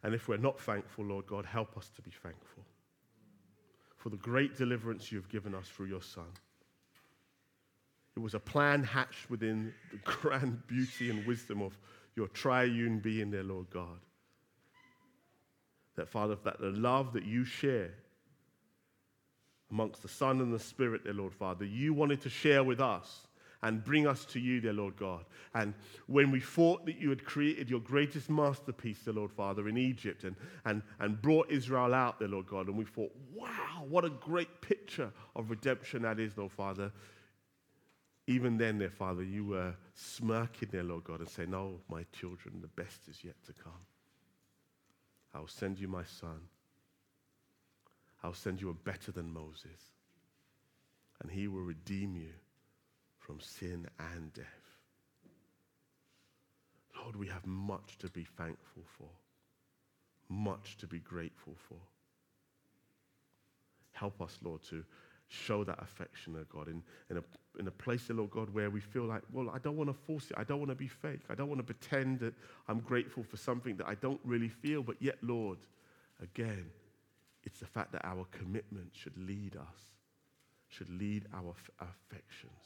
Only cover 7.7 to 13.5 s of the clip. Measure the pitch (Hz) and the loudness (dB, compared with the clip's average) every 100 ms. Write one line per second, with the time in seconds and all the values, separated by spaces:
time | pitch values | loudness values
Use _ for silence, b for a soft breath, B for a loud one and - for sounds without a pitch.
7.7 | _ _ _ _ - 113 107 - 151 147 | _ _ _ _ -4 -2 -2 0 6 8
8.7 | 147 123 131 127 - - 117 110 110 110 | 6 4 2 0 -4 -6 0 2 2 -2
9.7 | - - 104 - - 156 135 131 120 - | -6 -14 -6 -2 2 2 4 2 -2 0
10.7 | 123 127 - 120 107 107 120 - 104 98 | 2 2 0 0 0 2 0 0 -2 -2
11.7 | 101 B B B - 101 - 139 127 127 | -4 B B B -4 -4 0 4 6 6
12.7 | 117 117 110 110 110 101 101 95 | 4 2 2 2 0 0 -2 -2